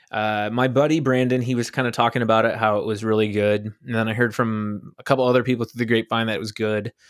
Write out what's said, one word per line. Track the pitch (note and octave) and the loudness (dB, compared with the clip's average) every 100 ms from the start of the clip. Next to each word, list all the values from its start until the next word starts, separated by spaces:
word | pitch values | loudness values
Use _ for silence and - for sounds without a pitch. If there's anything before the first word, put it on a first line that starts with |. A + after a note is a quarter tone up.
| _ | _
Uh, | A2 G#2+ G#2+ G#2+ | -4 -2 -2 -2
my | A#2 C3 | 0 0
buddy | B2 D3+ D#3+ | 2 2 2
Brandon, | C3+ B2+ B2+ B2+ | 2 2 2 0
he | B2 | 0
was | B2 A#2 | -2 -2
kinda | - B2 | -2 -2
talking | A2+ A#2+ B2 | 2 0 2
about | A2+ A2 | 2 2
it, | A2+ | 2
how | A2 A2 G#2 | 2 0 0
it | - | -2
was | G#2+ | -4
really | A2 A2 A2 | 0 0 2
good. | G#2 G#2 G#2 G#2 - | 2 2 0 -2 -14
And | - | -6
then | A#2 A2 | -2 -2
I | |
heard | A2 A#2+ | 0 0
from | G#2+ A#2 A2 G#2 G#2 - - | 0 -2 -2 -4 -8 -12 -8
a | |
couple | - C3+ B2+ | 0 2 4
other | B2+ | 4
people | A#2+ B2 | 2 -2
through | A2+ A#2 | -2 -4
the | A#2 | 0
grapevine | A#2 A2+ A2+ A2+ | 0 0 -2 -2
that | G#2 | -2
it | |
was | G#2+ | -6
good. | G#2 A2 G#2+ G#2 - _ | -4 -2 -2 -4 -12 _